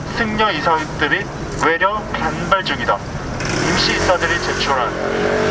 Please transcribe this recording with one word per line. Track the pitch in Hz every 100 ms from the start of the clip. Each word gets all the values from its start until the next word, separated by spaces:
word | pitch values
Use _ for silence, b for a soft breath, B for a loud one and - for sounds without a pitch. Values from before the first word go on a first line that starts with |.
| - -
승려 | 220 214 214
이사들이 | 151 170 160 151 - 147 180 - - - -
외려 | 147 165 190 214 -
반발 | - - 156 175 190
중이다. | 156 135 113 101 - - - - - - 156
임시 | 180 - -
이사들이 | - 175 165 175
제출한 | - - - 131 110 - - - - - -